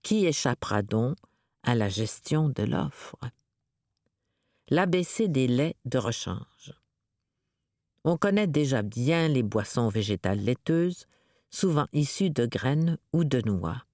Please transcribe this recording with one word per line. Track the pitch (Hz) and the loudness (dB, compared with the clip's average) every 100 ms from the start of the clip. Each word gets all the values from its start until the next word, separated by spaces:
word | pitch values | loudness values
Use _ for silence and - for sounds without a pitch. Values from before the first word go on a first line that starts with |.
Qui | - 214 | 0 2
échappera | 180 143 135 120 - 104 | 2 2 -2 -2 0 -2
donc | 104 110 123 170 _ _ _ _ | 0 0 0 -4 _ _ _ _
à | - | 0
la | 117 104 | 2 2
gestion | 95 110 - - 151 156 | -2 -4 -4 -2 0 0
de | - | 0
l'offre ? | 107 - 143 - - - 120 _ _ _ _ _ _ _ _ _ _ _ _ _ - | -2 -2 -4 -8 -20 -14 -16 _ _ _ _ _ _ _ _ _ _ _ _ _ -2
l'A | 151 185 | 0 2
B | 180 | 0
C | 175 - 214 | -2 -2 0
des | 139 127 | 2 2
laits | 123 156 - | 2 0 -4
de | 120 127 | -4 -2
rechange. | 113 113 - 92 - _ - - _ _ _ _ _ _ _ _ _ _ _ _ | -2 -4 -6 -8 -10 _ -20 -20 _ _ _ _ _ _ _ _ _ _ _ _
On | 156 170 | 0 2
connaît | 202 196 202 | 2 2 2
déjà | 147 143 131 | 2 2 0
bien | 101 117 127 165 160 | 0 -2 0 2 2
les | 135 | 2
boissons | 107 110 101 - 117 | 2 -2 -2 0 0
végétales | 107 104 98 92 101 | 0 -2 -2 0 0
laiteuses, | 101 127 - 165 175 180 - _ _ _ _ | 0 -2 0 0 0 -4 -16 _ _ _ _
souvent | - 190 151 - | -2 0 2 0
issues | 147 139 - 196 | 0 -2 0 0
de | 143 117 | 0 -2
graines | - 127 147 170 160 _ | 0 0 0 0 -2 _
ou | 165 | -2
de | 151 131 | 2 0
noix. | 113 95 85 127 - | 0 -2 -4 -8 -12